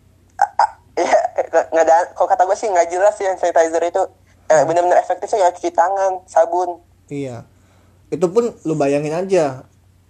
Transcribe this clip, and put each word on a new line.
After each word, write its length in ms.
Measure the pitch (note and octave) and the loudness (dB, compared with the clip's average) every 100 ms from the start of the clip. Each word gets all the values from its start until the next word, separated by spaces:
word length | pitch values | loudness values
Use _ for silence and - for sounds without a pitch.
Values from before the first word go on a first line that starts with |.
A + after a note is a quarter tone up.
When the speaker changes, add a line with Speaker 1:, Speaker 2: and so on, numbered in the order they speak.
| _ _ _ - | _ _ _ -2
Speaker 1:
A-, 180 | - - | -2 0
a-, 180 | - - _ | -2 -2 _
iya, 240 | - F4 D#5 - - | -6 0 0 0 -4
nggak, 240 | - - - | -2 -2 0
nggak 160 | E3 | 2
ada, 120 | D#3+ E3 F3+ | 4 2 2
kalau 160 | - F3+ | -2 0
kata 140 | G3 | 0
gue 100 | F#3 | 0
sih 140 | G3+ A3+ | -2 -2
nggak 200 | F3+ E3+ | 0 0
jelas 260 | F3+ G3+ G#3 | 2 0 0
sih 80 | |
hand 140 | G3 F#3 | -4 -2
sanitizer 420 | F3 E3+ E3 E3 | 0 2 2 0
itu. 220 | E3+ F#3+ F#3 _ _ _ | -2 -2 -4 _ _ _
Eh, 100 | - D#3 | 0 2
Speaker 2:
Hmm. 100 | C#3+ | 2
Speaker 1:
benar-benar 320 | E3+ F3+ F3+ | 2 2 2
efektifnya 380 | - F3+ G3+ A3 | 2 -2 -2 0
ya 100 | F3+ | 0
cuci 200 | F3 E3+ | 0 -4
tangan, 500 | E3+ F3 G3 F#3+ F#3 | 0 0 0 -2 -2
sabun. 540 | - - E3 F3 F3+ F3 _ _ - | -2 0 0 0 -4 -6 _ _ -14
Speaker 2:
Iya. 340 | C#3+ C3+ A#2 A#2 _ _ _ _ _ - | -10 -10 -12 -16 _ _ _ _ _ -10
Itu 180 | D3+ F3 | -4 -2
pun 260 | G3+ A#3 - | 0 -2 -4
lu 140 | D#3+ D#3 | -6 -2
bayangin 380 | C#3 C#3+ D3+ D#3+ | 0 -2 -4 -6
aja. 500 | F#3+ F#3 D3 C3 - _ _ _ _ | -2 0 0 -4 -16 _ _ _ _